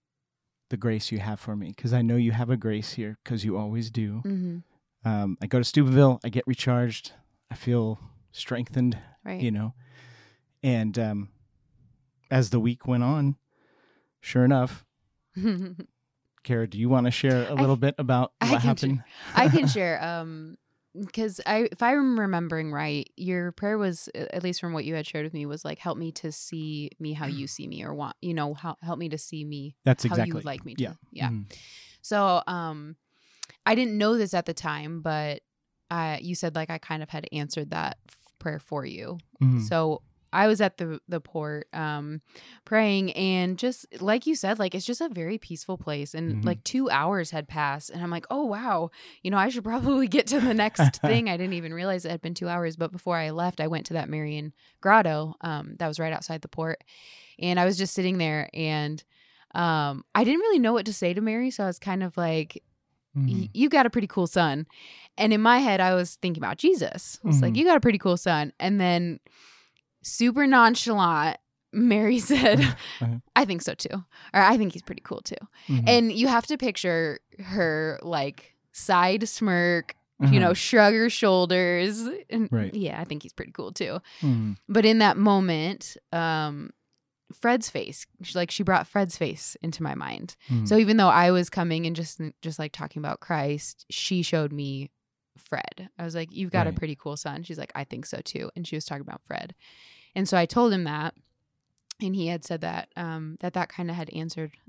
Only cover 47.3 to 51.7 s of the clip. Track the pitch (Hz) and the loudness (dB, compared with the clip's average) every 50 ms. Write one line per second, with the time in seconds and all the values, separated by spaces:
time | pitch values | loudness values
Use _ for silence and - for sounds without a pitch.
47.3 | 165 151 147 - 160 156 147 143 139 151 - - - 175 175 170 170 170 - - | -6 -8 -8 -6 -4 -4 -2 -2 -4 -6 -8 -10 -10 -8 -6 -6 -6 -6 -6 -6
48.3 | 254 285 294 226 202 214 254 240 190 165 170 165 _ - - - - _ - 185 | -4 -4 -2 -2 -4 -4 -4 -2 -2 -2 -2 -4 _ -14 -20 -20 -18 _ -4 -2
49.3 | 202 196 196 214 240 240 196 220 226 262 240 277 277 269 262 196 180 302 - 226 | 2 2 2 2 0 -4 -4 -4 -4 -2 0 2 2 2 2 2 4 2 2 4
50.3 | 277 285 240 254 220 220 208 220 - - 147 135 - - - 147 226 233 226 202 | 2 2 2 4 4 2 2 2 4 4 4 4 4 4 2 2 4 4 2 0
51.3 | 175 170 185 190 185 170 165 160 | -2 -2 -2 -4 -4 -4 -6 -8